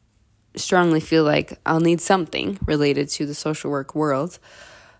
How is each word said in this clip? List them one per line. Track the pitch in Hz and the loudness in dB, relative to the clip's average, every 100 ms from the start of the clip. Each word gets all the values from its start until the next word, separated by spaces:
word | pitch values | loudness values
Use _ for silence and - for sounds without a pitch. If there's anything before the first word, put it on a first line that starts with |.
| _ _ _ _ _ - | _ _ _ _ _ -10
strongly | - 185 175 160 | 0 2 4 2
feel | - 160 | 2 2
like | 151 151 151 - - | 4 2 -2 -6 -2
I'll | 165 | 2
need | 170 170 | 2 2
something | - 190 160 65 185 196 - | 2 0 0 -6 -6 -6 -2
related | 147 147 143 143 | 0 2 0 -2
to | - 147 | -4 -6
the | |
social | 147 156 151 147 | -4 -6 -4 -4
work | 143 135 151 | -4 -4 -2
world. | 151 135 175 - - - - - - | 0 0 -2 -8 -20 -20 -20 -20 -20